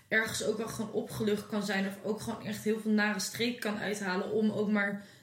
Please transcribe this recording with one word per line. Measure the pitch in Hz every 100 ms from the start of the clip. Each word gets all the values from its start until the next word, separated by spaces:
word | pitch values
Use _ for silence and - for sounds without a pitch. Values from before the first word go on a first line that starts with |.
| -
ergens | 220 226 -
ook | - 220
wel | 220
gewoon | - 220
opgelucht | 220 - - 214 202 -
kan | 208
zijn | 196 190 196
of | -
ook | 196 220
gewoon | - 220
echt | - 214
heel | 214 220
veel | 220
nare | 214 208 196
streek | - - 233 240
kan | 220 208
uithalen | 185 208 196 185 196
om | 220 214
ook | 208 208
maar | 208 202 202 - -